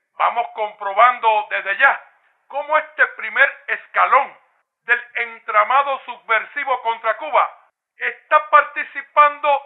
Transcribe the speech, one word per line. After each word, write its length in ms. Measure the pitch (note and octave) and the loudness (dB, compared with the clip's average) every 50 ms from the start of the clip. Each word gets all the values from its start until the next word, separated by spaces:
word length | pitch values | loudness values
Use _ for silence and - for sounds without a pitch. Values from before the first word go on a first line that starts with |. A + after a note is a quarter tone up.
| _ _ _ | _ _ _
Vamos 300 | - - F3 - A#3 A#3 A#3 - | -2 -2 -2 -2 -2 -6 -6 -6
comprobando 920 | A#3 G#3+ G#3+ G#3 - G#3 G3 G3 G3+ A#3 B3+ B3+ B3 A#3 A3+ G#3+ G#3 G#3 - | -8 -8 -8 -8 -8 -10 -2 2 4 4 4 4 2 0 0 0 0 -2 -4
desde 280 | G3 G3+ F#3+ F#3+ G3 A3 | -6 -6 -6 -4 -2 2
ya 260 | C4+ C#4 G#3+ - - _ _ _ _ _ _ _ _ | 2 2 2 0 -6 _ _ _ _ _ _ _ _
cómo 300 | - B3+ C#4 D4 C#4+ D4+ | -12 -8 -8 -4 -2 -2
este 300 | D4+ D4 - - - C4 B3 - | -2 -2 -4 -2 -2 -2 -2 -2
primer 320 | - A3+ A3 G#3+ A#3+ C4+ C#4+ - - - - | -6 -12 -6 -2 0 0 0 0 -4 -10 -10
escalón 680 | A3 - - _ - G#3 F#3 F3+ A#3 C4+ C4+ A#3 - _ _ _ _ _ _ _ _ _ _ | -10 -10 -10 _ -2 0 2 4 4 2 2 0 -6 _ _ _ _ _ _ _ _ _ _
del 180 | - A#3+ B3 - - - | -2 -2 -2 -2 -6 -8
entramado 840 | A#3+ A#3 A#3 A3+ A3+ _ - G#3+ G#3+ G#3 G#3+ B3+ C#4 C4+ C4+ C4+ C4 - | -8 -8 -8 -10 -12 _ -2 0 0 2 2 2 2 2 0 -4 -6 -8
subversivo 800 | - A#3+ - _ - A3+ A3 - - - C#4+ C#4 C#4 C4 - - | -12 -18 -12 _ -2 -2 -2 -2 -4 -8 -8 -4 -4 -4 -4 -2
contra 340 | A3+ A3+ A3+ - A#3 G#3+ | -4 -6 -4 -2 -4 -4
Cuba 320 | - D#4 D4+ B3+ G#3+ E3 - - _ _ _ _ _ _ _ _ | -4 -4 -2 0 0 0 0 -4 _ _ _ _ _ _ _ _
está 540 | - B3 B3 A#3 - _ - D#4 D4+ D4+ - | -10 -8 -8 -8 -10 _ 0 0 0 2 4
participando 1000 | D#4 D4 C#4+ - - D4+ C#4+ - - C#4+ C#4 - - D4+ D4 D4 D4 C#4+ D4 D4 C#4+ C4+ - | 4 4 4 2 -2 -10 -10 -10 -12 -16 -16 -2 2 4 4 4 2 0 0 0 0 0 -2